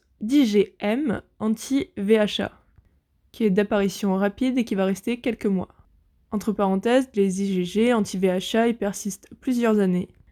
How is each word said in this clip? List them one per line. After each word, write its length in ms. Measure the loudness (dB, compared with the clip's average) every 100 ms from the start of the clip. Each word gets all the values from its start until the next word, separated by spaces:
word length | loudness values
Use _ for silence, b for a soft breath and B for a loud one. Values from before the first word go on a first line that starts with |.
| _ -12
d'I 240 | 0 2 4
G 300 | 4 0 -2
M 420 | -4 -2 -2 -4 -8 -6
anti-V 800 | -4 -4 -2 -4 -4 -4 2 4
H 260 | 2 -2
A, 180 | -6 -10 _ _ _ _ _ _ _
qui 120 | -2
est 60 | 2
d'apparition 640 | 2 2 0 0 -2 -2 0
rapide 420 | 0 0 -2 0
et 60 |
qui 120 | -2 0
va 100 | -2
rester 340 | -2 -4 -4
quelques 260 | -4 -4 -2
mois. 220 | -2 -4 _ _ _ _ _ _
Entre 200 | -6 -4
parenthèses, 580 | -2 0 0 2 2 2 0
les 260 | 0 0
I 120 | -2
G 100 | -2
G 300 | -2 0 2
anti-V 340 | 2 0 0 0
H 300 | 0 -2 0
A, 100 | 0
ils 100 | 0
persistent 520 | -4 -6 -8 -10 -14 -10
plusieurs 400 | -4 0 2 2
années. 300 | 2 0 -4 _ _